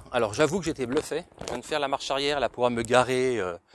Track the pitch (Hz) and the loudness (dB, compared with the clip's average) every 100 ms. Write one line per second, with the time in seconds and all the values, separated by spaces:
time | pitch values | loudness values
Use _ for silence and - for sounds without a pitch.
0 | - 123 110 107 151 190 160 143 120 147 | -4 0 0 2 2 0 -4 -4 -2 -2
1 | - 151 175 - - 120 - 151 139 135 | -2 -6 -8 -12 -8 -8 -4 -2 -2 -4
2 | - 139 143 143 113 - 123 117 113 123 | -2 -2 0 0 0 2 0 2 4 4
3 | 123 127 131 117 90 85 _ | 4 2 2 0 -2 -6 _